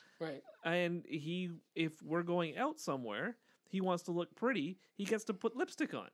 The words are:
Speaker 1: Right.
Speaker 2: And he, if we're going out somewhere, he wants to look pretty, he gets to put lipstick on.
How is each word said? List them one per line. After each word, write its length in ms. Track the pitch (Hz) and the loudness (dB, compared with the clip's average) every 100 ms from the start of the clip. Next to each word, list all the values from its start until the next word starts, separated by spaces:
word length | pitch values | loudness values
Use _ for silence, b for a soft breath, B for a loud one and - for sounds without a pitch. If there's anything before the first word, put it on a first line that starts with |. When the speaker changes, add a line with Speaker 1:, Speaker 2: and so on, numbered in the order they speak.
| B B | B B
Speaker 1:
Right. 240 | 160 139 - - | -6 -6 -12 -6
Speaker 2:
And 400 | 165 175 175 175 - | 0 2 2 0 -4
he, 420 | 151 151 180 180 165 - | -6 -2 -2 -2 -6 -8
if 260 | - 160 156 | 0 0 -2
we're 180 | 156 165 | -2 0
going 360 | 170 175 165 143 | 2 2 2 0
out 220 | 269 311 | -2 -2
somewhere, 580 | - 135 117 104 185 233 b b _ | -2 -2 0 -2 -2 -4 b b _
he 160 | 190 | 0
wants 220 | 185 175 | 2 2
to 80 | 180 | 0
look 240 | 175 170 - | -2 -2 0
pretty, 420 | 233 220 147 185 b | 2 2 0 -4 b
he 100 | - 196 | -6 0
gets 180 | 220 - | 0 0
to 80 | |
put 220 | 190 226 240 | 0 0 0
lipstick 400 | 359 - 311 127 | -2 0 -2 -2
on. 160 | 95 | -8